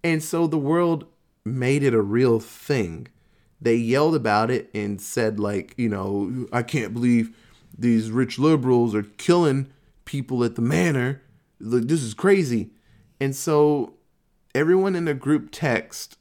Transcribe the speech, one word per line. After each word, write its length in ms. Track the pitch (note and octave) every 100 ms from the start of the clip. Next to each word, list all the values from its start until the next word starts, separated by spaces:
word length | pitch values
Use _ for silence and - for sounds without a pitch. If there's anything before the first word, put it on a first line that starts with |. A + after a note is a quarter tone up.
And 180 | E3+ D#3+
so 260 | D#3 E3+ E3+
the 100 | D#3
world 480 | C#3 E3+ F3 D#3+ - _ _ _ G#2+
made 360 | B2+ B2 C#3
it 100 | C#3
a 80 | A2+
real 400 | G2+ A#2 B2 A2+
thing. 680 | A2+ - - C#3 F#2 E2 - _ _ _ _ _
They 140 | A#2 A#2
yelled 400 | A#2 C3 D#3 D#3+
about 360 | A2+ G#2 A2
it 180 | B2+ -
and 260 | G#2 G#2 G2+
said, 400 | - - A2+ G#2
like, 360 | G#2 G2+ - -
you 100 | A#2
know, 600 | G2+ G2 G2+ G2 B2+ B2
"I 120 | A#2+
can't 300 | A2+ C#3+ G#2+ A#2
believe 420 | B2 A#2+ A2+ - _ _ _ -
these 320 | A#2 A2+ A2
rich 280 | A2+ B2 -
liberals 560 | D3+ D#3 B2+ B2 A#2+ G#2
are 80 |
killing 640 | G2+ - - F3 E3 C3+ C3+ _ _ _
people 400 | - C#3 B2 B2+
at 120 | A#2+ A#2
the 60 |
manor. 580 | A#2+ D#3 F3 C#3 B2 C#3 _ _ _ _
Like, 280 | G#2+ A#2+ A#2
this 140 | D#3+
is 140 | A#2+ G#2+
crazy." 560 | F#3 G3 D3+ A#2 - _ _ _ _ _
And 140 | C#3 C3+
so 580 | - D3+ D3 D3 A#2+ _ _ _ _ _ _ B2+
everyone 400 | D#3 F#3 F#3+ F3+
in 100 | E3
the 80 |
group 360 | C#3 C#3+ D3+ -
text 640 | - D3+ A2+ - - - -